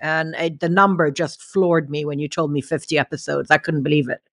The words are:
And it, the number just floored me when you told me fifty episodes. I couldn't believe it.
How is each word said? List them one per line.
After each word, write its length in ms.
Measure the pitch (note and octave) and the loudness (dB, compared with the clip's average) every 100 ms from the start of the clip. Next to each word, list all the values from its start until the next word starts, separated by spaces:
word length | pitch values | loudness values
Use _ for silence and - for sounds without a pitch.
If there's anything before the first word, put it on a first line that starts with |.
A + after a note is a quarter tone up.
And 340 | D#3 D#3+ D#3+ D#3+ | -2 -2 -2 -2
it, 240 | E3+ D3+ | -4 -2
the 80 | E3 | 0
number 420 | F3+ G3 F3+ D3+ | 6 6 4 0
just 320 | C#3 D#3 - | 0 -4 -6
floored 480 | - G3 F3+ E3 C#3+ | -6 0 2 2 0
me 140 | D3 | -4
when 160 | D3 C#3+ | -4 -4
you 80 | D3 | -4
told 240 | - D#3 | -2 -2
me 80 | D3 | -2
fifty 380 | - D#3 - D3+ | -2 -4 -2 -2
episodes. 520 | C3 D3 - C#3+ - | -2 -4 -4 -4 2
I 80 | D3+ | 0
couldn't 260 | - D#3 | 2 -2
believe 260 | C#3 D3+ B2+ | 0 0 0
it. 100 | B2 _ | -6 _